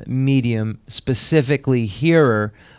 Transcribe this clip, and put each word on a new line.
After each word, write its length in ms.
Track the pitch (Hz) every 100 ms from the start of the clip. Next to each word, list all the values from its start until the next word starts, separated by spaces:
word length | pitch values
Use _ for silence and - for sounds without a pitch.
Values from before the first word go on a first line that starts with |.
| -
medium, 720 | 131 135 135 120 110 110 107 -
specifically 1000 | - - 123 - 160 127 147 135 123 110
hearer, 680 | 95 160 165 135 107 104 - -